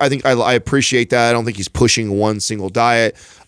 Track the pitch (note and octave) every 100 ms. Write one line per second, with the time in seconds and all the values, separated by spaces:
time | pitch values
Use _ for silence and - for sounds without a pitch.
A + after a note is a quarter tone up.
0 | C3+ C3+ C#3 B2 A#2+ B2 - C#3 B2+ B2
1 | A#2 B2 A#2+ A#2+ A2+ F#2+ F2+ - A#2+ -
2 | G#2+ G2+ G#2+ G#2+ - G#2+ F#2+ G#2+ A#2 A#2
3 | A2+ - - -